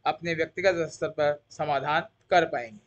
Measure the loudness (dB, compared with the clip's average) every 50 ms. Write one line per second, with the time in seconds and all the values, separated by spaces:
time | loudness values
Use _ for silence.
0 | _ -2 -4 -2 -4 -6 -2 -2 -2 -4 _ 0 2 2 2 2 -2 -4 -4 -6
1 | -6 -4 0 0 0 0 0 -2 _ _ -8 -6 -2 0 0 0 0 0 0 0
2 | -2 -4 _ _ _ _ 4 4 4 4 -2 -6 -8 -10 -14 -20 _